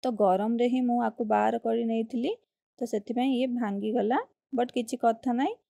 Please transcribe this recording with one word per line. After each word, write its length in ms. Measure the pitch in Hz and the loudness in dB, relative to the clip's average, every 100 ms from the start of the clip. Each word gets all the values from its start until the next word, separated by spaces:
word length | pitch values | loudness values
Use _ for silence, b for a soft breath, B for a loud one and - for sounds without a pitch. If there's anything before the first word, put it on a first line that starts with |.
ତ 80 | 262 214 | -4 2
ଗରମରେ 480 | 202 190 214 233 240 | 4 4 2 0 2
ହିଁ 120 | 254 | 2
ମୁଁ 180 | 247 240 | 2 2
ଆକୁ 200 | 226 - | 0 -4
ବାହାର 340 | 220 214 214 233 | 0 2 2 0
କରି 240 | 226 226 | -2 -2
ନେଇଥିଲି, 480 | 233 226 226 247 262 466 _ _ _ _ | 0 -2 -2 -4 -4 -6 _ _ _ _
ତ 20 | |
ସେଥିପାଇଁ 460 | 240 214 - 240 262 | -4 -4 -4 -2 0
ଇଏ 120 | 247 262 | 0 0
ଭାଙ୍ଗିଗଲା। 720 | 240 214 202 214 220 208 262 508 _ _ | -2 -2 -2 -2 0 0 0 -4 _ _
ବଟ୍ 180 | 247 247 | -4 -2
କିଛି 240 | 247 226 247 | -4 -6 0
କଥା 360 | 233 226 262 | 0 0 -2
ନାହିଁ 220 | 240 302 466 | 0 -2 -4